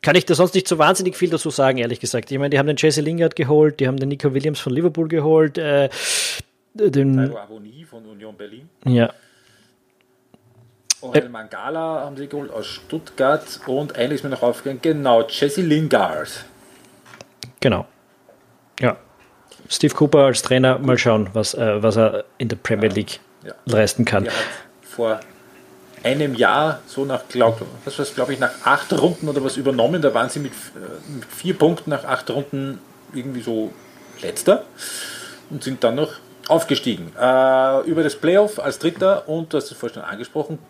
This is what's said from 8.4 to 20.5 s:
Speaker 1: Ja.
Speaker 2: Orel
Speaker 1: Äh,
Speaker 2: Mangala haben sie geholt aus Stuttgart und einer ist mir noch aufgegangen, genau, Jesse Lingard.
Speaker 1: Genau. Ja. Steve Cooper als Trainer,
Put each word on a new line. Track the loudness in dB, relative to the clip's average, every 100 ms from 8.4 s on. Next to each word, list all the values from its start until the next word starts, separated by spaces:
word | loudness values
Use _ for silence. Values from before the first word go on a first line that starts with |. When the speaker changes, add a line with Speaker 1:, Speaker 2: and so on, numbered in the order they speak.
| -18 -18 -20 _ 0
Speaker 1:
Ja. | 2 2 -4 _ _ _ _ _ _ _ _ _ _ _ _ _ _ _ _ _ -10
Speaker 2:
Orel | 0 -2 -2
Speaker 1:
Äh, |
Speaker 2:
Mangala | -14 -14 -12 -8 -6 -6 -6 -8
haben | -12
sie | -12
geholt | -10 -10
aus | -10 -10
Stuttgart | -14 -10 -10 -10 0 2 2 -2 -14 -6
und | -4 -4 -4
einer | -2
ist | -2
mir | -6
noch | -2
aufgegangen, | -2 -2 -8 -2
genau, | -2 0 4 4 4
Jesse | 0 -2 0
Lingard. | 0 2 2 2 2 -2 -8 -12 -18 _ -20 -20 -20 _ -20 -20 -20 _ -20 _
Speaker 1:
Genau. | 0 0 -4 _ _ _ _ _ _ _ _ -2
Ja. | -2 -2 _ _ _ _ _ -20 -10
Steve | 0 0
Cooper | 2 4 6
als | 6 4
Trainer, | 0